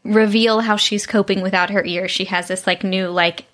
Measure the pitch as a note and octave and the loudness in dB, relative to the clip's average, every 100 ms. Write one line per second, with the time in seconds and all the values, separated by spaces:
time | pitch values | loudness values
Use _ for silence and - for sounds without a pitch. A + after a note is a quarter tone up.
0 | - G#3+ G#3+ A3+ A3+ A3 A3+ G#3 - G#3 | 0 4 4 4 2 2 0 0 0 -2
1 | - G#3 G3+ F#3+ F#3 F#3+ F3+ G3+ - F3 | 0 0 0 0 0 0 0 0 -2 -4
2 | F3+ - F#3+ F3+ F3+ F#3 - F3+ F#3+ F#3 | -4 -4 -2 -4 -4 -4 -2 -2 -2 -2
3 | F#3 F3 E3+ E3+ - | -2 2 0 0 -14